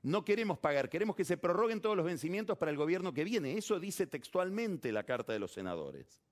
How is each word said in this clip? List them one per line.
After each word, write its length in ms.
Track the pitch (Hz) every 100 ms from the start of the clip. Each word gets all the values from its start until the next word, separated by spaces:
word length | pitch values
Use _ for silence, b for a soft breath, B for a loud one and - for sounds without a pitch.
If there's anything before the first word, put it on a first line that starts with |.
No 220 | 127 196
queremos 340 | 208 208 214 151
pagar, 300 | 156 143 135
queremos 240 | 165 220
que 120 | 196 180
se 100 | 175
prorroguen 460 | 175 180 226 220
todos 160 | 214 202
los 80 | 165
vencimientos 520 | 165 156 196 220 196
para 140 | -
el 60 | 147
gobierno 360 | 151 180 185
que 120 | 135 170
viene". 320 | 226 139 196
Eso 240 | - 196
dice 260 | 196 - 185
textualmente 880 | 143 - 185 185 202 226 165 123
la 100 | 107
carta 300 | 104 123 110
de 60 | 110
los 120 | 98
senadores. 720 | - 95 87 71 67 60 - _